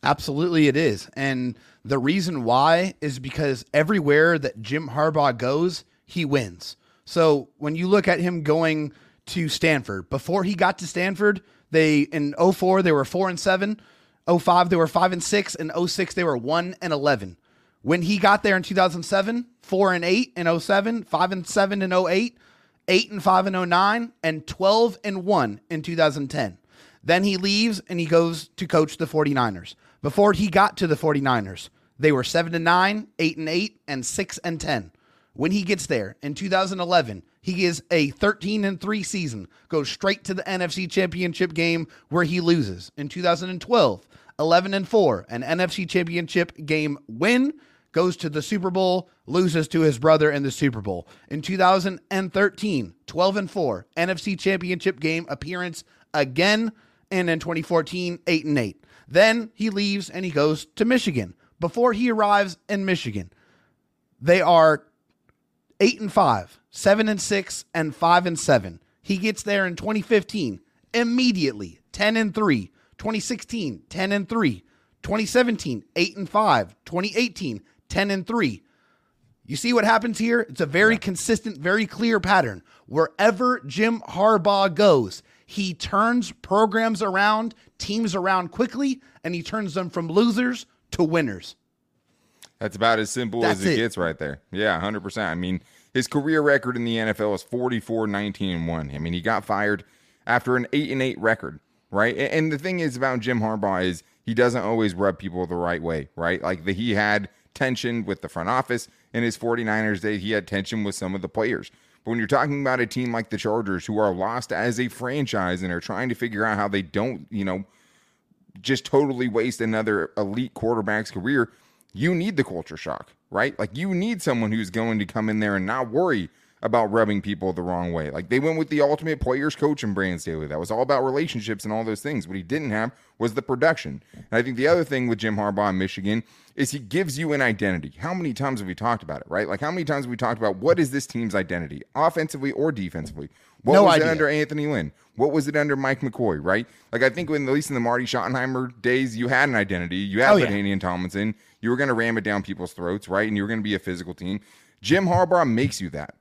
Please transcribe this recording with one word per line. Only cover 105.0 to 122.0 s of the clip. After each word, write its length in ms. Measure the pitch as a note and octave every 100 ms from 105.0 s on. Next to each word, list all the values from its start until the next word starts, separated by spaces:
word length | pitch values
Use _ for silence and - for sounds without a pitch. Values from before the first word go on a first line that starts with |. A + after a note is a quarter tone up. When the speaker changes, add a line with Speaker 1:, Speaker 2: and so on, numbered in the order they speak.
| G2+ F2+
Speaker 2:
people 300 | G2 F2 F2
the 80 | F2
right 260 | F2 F2
way, 280 | E2 D#2+ C#2 -
right? 280 | E2+ F2+
Like, 220 | E2+ F2+ E2
the, 80 |
he 200 | F#2+ A#2
had 340 | G2+ G#2 G#2 G2 _ _ -
tension 500 | C3 B2 B2 A#2 G#2
with 160 | F#2+
the 80 | D#2+
front 200 | - E2+
office 380 | B2+ - B2 - _ _
in 100 | A#2
his 120 | A#2 -
forty-niners 640 | A#2 A#2 A2+ G#2+ A2 G2
day. 180 | G#2+ G#2+
He 120 | G2
had 140 | G#2+ F2
tension 380 | G2 G2 A2
with 100 | G2+
some 220 | - F#2 F#2+
of 80 |
the 60 | F2
players. 420 | - A2+ G2+ - _ _ _ -
But 60 |
when 60 | A#2
you're 100 | G#2+
talking 340 | C#3 C#3+ C#3+
about 180 | C3+ B2+
a 80 | A#2
team 240 | B2+ B2+
like 180 | A#2 A2+
the 80 | G#2+
Chargers, 480 | A2 A2 G2+ F#2 -
who 120 | G#2+
are 160 | G#2+
lost 400 | F2+ G2 A#2+ -
as 260 | E2 A#2 A2+
a 80 | B2+
franchise 760 | - B2 C#3+ C3+ A2 F2+ F2+
and 100 | F#2
are 80 | F2
trying 260 | - G2 B2+
to 80 | A2+
figure 300 | A#2+ G#2 A2
out 100 | G#2
how 140 | G2+
they 120 | G2
don't, 460 | E2+ G2+ A2+ A#2 D2
you 140 | G#2+
know, 220 | G2 F#2 G2 _ _ _ _ _ _ _ _ -
just 240 | A#2 C3+ -
totally 420 | C#3 C#3+ B2 B2+
waste 320 | A2 A#2+ -
another 520 | A2+ A2 A2 G2+ D#2+ -
elite 380 | G2+ G#2+ B2+
quarterback's 580 | - A2+ A#2 G2+ G#2+ G#2+
career, 400 | G2 G2 C#3+ C#3 _ _ _ _
you 240 | F#2+